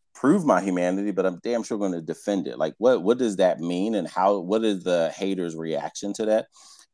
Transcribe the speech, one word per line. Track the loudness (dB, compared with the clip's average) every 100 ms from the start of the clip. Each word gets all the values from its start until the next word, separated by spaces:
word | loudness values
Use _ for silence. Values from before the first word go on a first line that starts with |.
| _ 0
prove | 2 4 4
my | 4
humanity, | 4 0 0 0 -2
but | 0 -2
I'm | -2
damn | -4 -4
sure | -4 -4
gonna | -2 -4
defend | -6 -8 -2 -2 -4
it." | -4
Like, | -6 0
what, | 2 4
what | 2 2
does | 0 2
that | 2 2
mean? | -2 -2 0 -2
And | -4
how, | 0 2 2
what | 0 0
is | 0 -2
the | 0 2 0 -2
hater's | -4 -2 -4 -6
reaction | -4 -4 -6 -8 -8
to | -4 0
that? | 0 -2 _ -20 -20 _